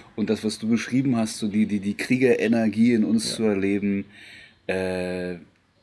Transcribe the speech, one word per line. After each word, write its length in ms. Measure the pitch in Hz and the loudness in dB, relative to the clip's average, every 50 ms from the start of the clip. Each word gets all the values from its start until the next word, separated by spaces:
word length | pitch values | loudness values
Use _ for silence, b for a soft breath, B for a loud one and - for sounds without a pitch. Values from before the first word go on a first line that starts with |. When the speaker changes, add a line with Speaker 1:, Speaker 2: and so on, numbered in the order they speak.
| B B B | B B B
Speaker 1:
und 120 | - 107 101 | -4 -2 -2
das, 140 | 110 104 - | -2 -2 -2
was 140 | 107 107 - | -4 -6 -4
du 100 | - 110 | -2 0
beschrieben 480 | 117 110 - - 120 131 135 139 123 | 0 0 -2 -2 -2 0 0 0 0
hast, 220 | 117 110 110 - - | 0 -2 -4 -4 -4
so 100 | 113 104 | -4 -2
die, 160 | 98 104 107 | 0 0 0
die, 140 | 92 104 104 | 0 0 -4
die 140 | 95 101 101 | -2 -4 -6
Kriegerenergie 1000 | - - - 123 127 131 123 117 - - 110 117 117 113 110 101 110 113 120 120 | -4 -2 -2 0 2 4 4 4 4 4 2 2 2 2 0 2 4 4 4 4
in 120 | 110 107 | 4 2
uns 260 | - 107 113 110 - | 2 2 0 0 -2
Speaker 2:
Ja. 60 | - | -4
Speaker 1:
zu 60 | - 113 | 0 0
erleben, 600 | 107 104 98 95 98 101 101 98 101 101 101 101 B B B B B B B B B B B _ | 0 2 2 2 0 0 0 0 0 -2 -2 -4 B B B B B B B B B B B _
äh, 720 | - 92 95 95 92 92 92 90 90 90 90 90 90 90 87 - _ _ _ _ _ _ _ | -4 -4 -2 -2 -2 -4 -4 -4 -4 -4 -6 -6 -6 -8 -10 -14 _ _ _ _ _ _ _